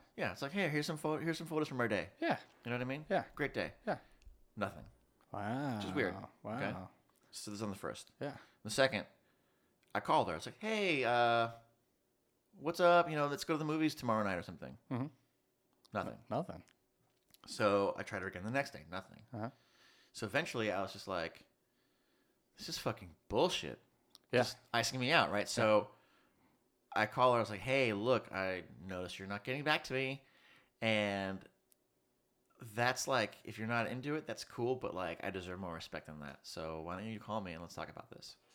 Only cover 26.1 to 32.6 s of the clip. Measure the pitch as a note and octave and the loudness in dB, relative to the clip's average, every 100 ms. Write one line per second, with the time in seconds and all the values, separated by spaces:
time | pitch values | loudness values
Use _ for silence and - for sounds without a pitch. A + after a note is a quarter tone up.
26.1 | _ _ _ _ _ _ _ _ - G#2+ | _ _ _ _ _ _ _ _ 0 0
27.1 | - B2+ A#2+ G#2 G#2 A#2+ C3+ B2+ G2+ A2+ | 6 6 6 2 -2 0 4 4 2 4
28.1 | A#2+ - F#2 F#2+ F#2 E2 A#1+ F2+ F#2 F2+ | 2 2 -2 -2 -2 -8 -14 -8 -6 -6
29.1 | - F#2+ G2+ - C3 D3 D3+ - C3 C3 | -8 -6 -6 -4 -4 2 0 0 -2 -2
30.1 | C#3 - _ - - _ _ A2+ G#2+ G#2 | -6 -12 _ -20 -20 _ _ 2 2 2
31.1 | G2+ F#2+ F#2+ - _ _ _ _ _ _ | 0 -2 -4 -10 _ _ _ _ _ _
32.1 | _ _ _ _ _ | _ _ _ _ _